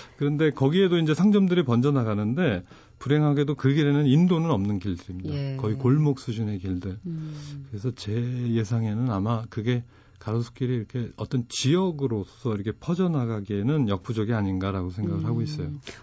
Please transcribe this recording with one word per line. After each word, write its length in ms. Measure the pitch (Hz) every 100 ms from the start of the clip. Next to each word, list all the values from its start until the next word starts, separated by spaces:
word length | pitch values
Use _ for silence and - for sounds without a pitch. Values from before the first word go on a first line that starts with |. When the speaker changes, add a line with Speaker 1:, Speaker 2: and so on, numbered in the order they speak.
| - -
Speaker 1:
그런데 340 | 143 147 156
거기에도 460 | - 135 170 190 170
이제 160 | 156
상점들이 500 | 156 196 208 190 180
번져나가는데 1000 | 147 117 135 143 110 104 107 135 175 92 87 - - -
불행하게도 560 | - 147 151 143 143 147
그 180 | 135
길에는 340 | 143 147 143 147
인도는 420 | 127 180 175 165
없는 300 | 120 98 104
길들입니다. 540 | 101 87 - 90 120
Speaker 2:
예. 240 | 143 139 135
Speaker 1:
거의 180 | 113 110
골목 440 | 127 143 151 139
수준의 400 | - 110 107 104
길들. 400 | 95 90 92 98 180
Speaker 2:
음. 600 | 160 156 151 147 147 135
Speaker 1:
그래서 220 | 110 120
제 200 | 123 -
예상에는 1000 | 110 120 123 120 113 107 117 113 104 127
아마 320 | 101 104 117 113
그게 340 | - 110 123 120 - - -
가로수길이 540 | - 110 117 - 123
이렇게 380 | 123 107 127 113 -
어떤 260 | - 131 117
지역으로서 1080 | - 131 175 190 151 135 110 92 - 123 104
이렇게 160 | 101
퍼져나가기에는 1160 | 104 - 170 180 156 117 110 98 101 107 156 117
역부족이 440 | 98 - 110 104
아닌가라고 560 | 117 101 92 95 98 90
생각을 340 | 90 170 160
Speaker 2:
음. 20 | 156
Speaker 1:
하고 160 | 156
있어요. 280 | 151 151 147 147 - -